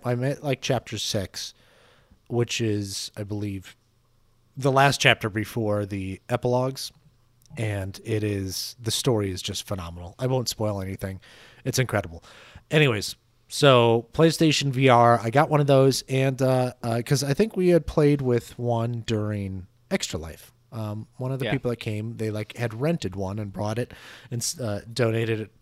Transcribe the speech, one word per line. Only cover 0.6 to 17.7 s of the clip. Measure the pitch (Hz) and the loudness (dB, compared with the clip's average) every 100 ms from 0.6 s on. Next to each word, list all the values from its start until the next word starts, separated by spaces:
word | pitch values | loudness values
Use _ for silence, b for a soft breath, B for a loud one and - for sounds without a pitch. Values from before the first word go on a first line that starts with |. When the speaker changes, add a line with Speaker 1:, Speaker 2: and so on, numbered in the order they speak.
Speaker 1:
chapter | - 123 - 107 | 0 -2 -2 -8
six, | - 107 92 - - - b b b b b b - | -4 -4 -4 -10 -14 -16 b b b b b b -6
which | 120 117 - | -2 -2 -2
is, | 113 104 101 98 - - | -2 -2 -4 -8 -10 -10
I | |
believe, | 104 104 104 98 - - _ _ _ _ _ _ _ | -8 -6 -6 -8 -12 -20 _ _ _ _ _ _ _
the | - 139 | -4 0
last | 135 139 - | 4 4 6
chapter | 135 117 117 | 4 4 2
before | 101 104 123 107 104 101 | -4 -4 -4 -2 -2 -2
the | 101 95 95 - | -6 -6 -8 -6
epilogues. | 120 123 123 131 135 - - _ _ _ _ _ - | -4 0 0 -2 -6 -12 -16 _ _ _ _ _ -6
And | 110 101 95 95 | -4 -4 -6 -10
it | - 110 | -4 -2
is, | 104 101 95 90 - - | -2 -2 -4 -6 -10 -8
the | 113 | -6
story | - 143 110 98 | -2 0 0 0
is | 90 | -4
just | - 98 - | -8 -8 -8
phenomenal. | 95 85 87 87 - | -8 -8 -12 -14 -6
I | 127 | -2
won't | 131 113 | -2 -2
spoil | - 107 101 | -4 -4 -4
anything. | 95 98 98 95 B B B B | -6 -8 -8 -10 B B B B
It's | 135 123 | -4 -2
incredible. | 127 104 101 82 B B B B - | 0 0 -2 -8 B B B B -2
Anyways, | 156 143 107 - - _ _ - | 2 4 2 -4 -10 _ _ -12
so | - 143 127 117 117 - | 2 6 8 6 4 0
PlayStation | - 165 - 160 143 139 | 4 4 6 2 2 0
V | 127 135 | 4 6
R, | 120 120 117 | 8 8 6
I | 113 | 4
got | 131 151 | 2 4
one | 147 | 4
of | 143 | 4
those, | 139 135 123 - | 6 6 2 -2
and, | 131 135 127 | 0 0 0
uh, | 131 127 127 - | 0 2 0 -4
uh, | 117 117 120 | -4 -2 0
'cause | 135 | 0
I | 139 | 2
think | 139 220 - | 0 0 2
we | |
had | 180 | 4